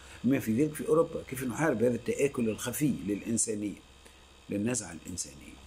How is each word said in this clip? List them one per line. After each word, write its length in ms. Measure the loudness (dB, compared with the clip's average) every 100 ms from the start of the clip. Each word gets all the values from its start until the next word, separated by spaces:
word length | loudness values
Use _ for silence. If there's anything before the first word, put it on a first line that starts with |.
| -18 -2
بما 140 | 2 2
في 240 | 2 2
ذلك 120 | 2
في 140 | 0 2
أوروبا. 340 | 4 4 -2 -8
كيف 140 | -6
نحارب 380 | -4 0 2 4
هذا 120 | 2
التآكل 540 | 2 -2 0 2 2 0
الخفي 460 | 0 -4 0 0 0 -2
للإنسانية، 720 | -2 0 -2 0 -2 -4 -6 -14 -20 -20 -20 -20 -18 -6
للنزعة 460 | -2 0 -2 -6 -12 -10
الإنسانية؟ 480 | -10 -10 -12 -18 -20